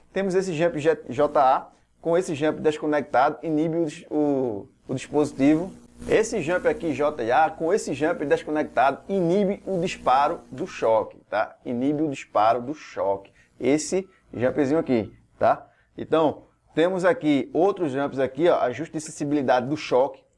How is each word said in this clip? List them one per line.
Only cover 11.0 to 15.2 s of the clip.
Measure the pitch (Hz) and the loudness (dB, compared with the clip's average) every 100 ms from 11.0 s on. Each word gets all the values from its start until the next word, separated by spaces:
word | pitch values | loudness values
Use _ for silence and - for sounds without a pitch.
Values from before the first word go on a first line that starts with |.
| 95 - _ | 0 -10 _
tá? | 101 107 - | -4 -4 -6
Inibe | - 120 135 147 | -8 -2 -2 0
o | 156 | -2
disparo | 135 - 110 110 123 | -6 -4 2 4 2
do | 120 | -2
choque. | 156 - - 95 98 - _ _ _ | -12 -12 -4 -2 -2 -6 _ _ _
Esse | - 202 208 185 190 _ _ | 0 0 0 -4 -4 _ _
jumpzinho | - 123 127 135 160 | -2 -2 0 0 0
aqui, | - 120 101 - | 2 0 -2 -10